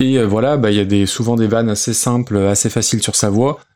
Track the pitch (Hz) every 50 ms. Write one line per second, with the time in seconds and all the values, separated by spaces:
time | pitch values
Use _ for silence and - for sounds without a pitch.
0 | 131 131 135 127 113 101 101 110 120 139 151 143 113 107 104 104 101 98 104 101
1 | 98 92 - - 117 117 120 113 110 104 113 113 117 113 104 - - 123 110 -
2 | - 127 120 123 123 - 107 101 98 98 101 - - 110 - 117 107 - - 107
3 | - - - - - 104 98 107 127 143 151 - - _ _